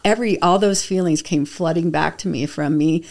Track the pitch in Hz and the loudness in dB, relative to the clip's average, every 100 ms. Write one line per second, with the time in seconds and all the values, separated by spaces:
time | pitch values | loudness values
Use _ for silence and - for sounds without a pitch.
0 | 202 226 233 185 175 190 202 190 - 185 | 0 0 0 2 2 4 2 0 -2 0
1 | 180 156 - 151 143 - 165 170 170 151 | 0 0 0 -2 -2 -2 -2 0 0 0
2 | 156 - 185 147 147 - 147 151 156 160 | -2 -2 -6 -4 -4 -4 -2 2 2 0
3 | 160 | -4